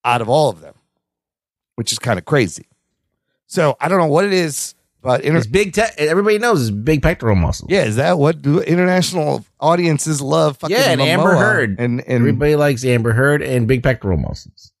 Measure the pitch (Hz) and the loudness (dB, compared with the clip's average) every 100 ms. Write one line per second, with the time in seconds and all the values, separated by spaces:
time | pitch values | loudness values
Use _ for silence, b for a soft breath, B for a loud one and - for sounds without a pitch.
0 | 123 120 110 117 147 82 78 _ _ _ | 0 -2 0 2 0 -2 -18 _ _ _
1 | _ _ _ _ _ _ _ - 117 110 | _ _ _ _ _ _ _ -10 -6 -6
2 | 127 95 - 147 95 - - _ _ _ | -2 -4 0 0 0 -4 -20 _ _ _
3 | _ _ _ _ _ 190 156 - 147 185 | _ _ _ _ _ -2 0 0 -2 0
4 | 160 151 202 185 160 139 - _ _ _ | 2 0 2 0 -2 -6 -12 _ _ _
5 | 127 120 147 160 110 185 202 196 220 - | -2 0 2 0 0 -2 0 -2 -2 -2
6 | 151 175 208 208 240 190 113 101 120 156 | 0 0 0 0 2 0 0 -2 0 0
7 | 156 180 117 95 82 - - 196 - 110 | 0 0 0 2 2 -2 -2 0 0 0
8 | 160 175 143 160 139 156 - 175 180 185 | 0 2 2 2 0 0 0 0 2 0
9 | - 175 151 131 - _ 147 175 170 147 | 0 -2 -2 -4 -8 _ 0 2 2 0
10 | 160 143 135 160 156 139 160 220 269 160 | -2 -4 0 0 0 -2 -4 0 2 2
11 | 139 170 175 175 208 196 117 95 120 123 | 0 2 2 2 2 0 -2 -2 -2 -4
12 | - 123 123 107 147 151 147 123 127 123 | -2 0 2 2 0 2 0 0 0 0
13 | 113 113 139 147 131 127 113 127 131 120 | 0 2 2 0 0 -2 0 0 0 -2
14 | 98 82 - - - _ - _ | -2 -2 -2 -8 -16 _ -20 _